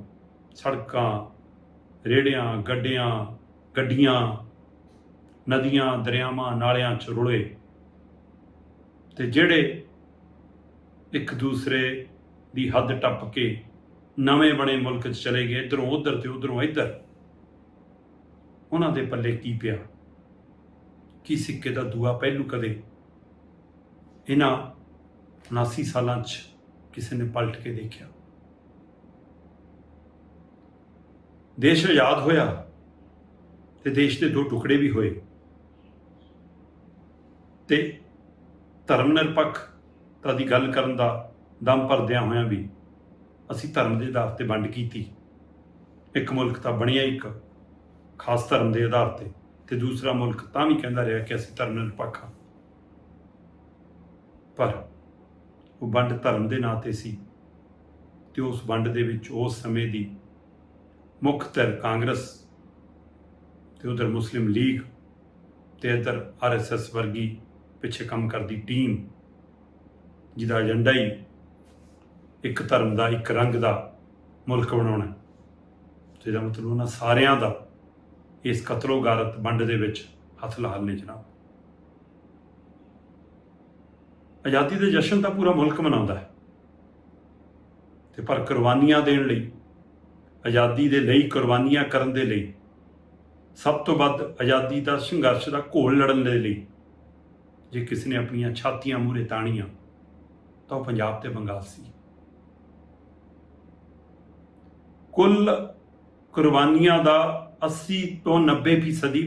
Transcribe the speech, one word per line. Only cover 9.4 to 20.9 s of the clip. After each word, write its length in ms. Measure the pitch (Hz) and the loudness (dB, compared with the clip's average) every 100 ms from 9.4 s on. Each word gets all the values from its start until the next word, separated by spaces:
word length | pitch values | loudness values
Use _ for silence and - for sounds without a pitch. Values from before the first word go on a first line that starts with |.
| 170 165 139 - - - - - - - - - - - - - - | 4 4 2 -4 -14 -20 -20 -20 -20 -20 -20 -20 -20 -20 -20 -20 -8
ਇੱਕ 220 | 147 - | -6 -6
ਦੂਸਰੇ 760 | 123 135 120 139 131 127 131 - - - - - | -4 -4 -2 -2 0 0 -4 -12 -20 -20 -20 -12
ਦੀ 140 | 127 131 | -6 0
ਹੱਦ 240 | 127 123 123 | 2 2 0
ਟੱਪ 240 | 127 - - | -2 -2 -6
ਕੇ 140 | - 117 107 - - - - - - | -4 -2 -4 -12 -20 -20 -20 -14 -2
ਨਵੇਂ 320 | 135 143 151 | 2 6 6
ਬਣੇ 220 | 139 135 135 | 4 2 0
ਮੁਲਕ 320 | 127 120 123 | -2 -4 -6
'ਚ 80 | - | -6
ਚਲੇ 280 | 127 127 117 | -2 -2 -2
ਗਏ, 160 | 123 | -4
ਇੱਧਰੋਂ 220 | 127 139 127 | -4 -4 -2
ਉੱਧਰ 300 | 147 147 123 | -2 -2 -4
ਤੇ 80 | 127 | -6
ਉੱਧਰੋਂ 340 | 127 127 123 | -8 -6 -2
ਇੱਧਰ, 380 | 151 147 98 - - - - - - - - - - - - - - - - - - | -2 -2 -4 -6 -18 -20 -20 -20 -20 -20 -20 -20 -20 -20 -20 -20 -20 -20 -20 -20 -6
ਉਹਨਾਂ 200 | 165 165 | 0 0
ਦੇ 140 | 139 120 | 0 -2
ਪੱਲੇ 300 | 123 117 117 | -2 -2 -2
ਕੀ 200 | 123 117 | -4 -4
ਪਿਆ? 200 | 117 101 - - - - - - - - - - - | -4 -4 -8 -20 -20 -20 -20 -20 -20 -20 -20 -20 -20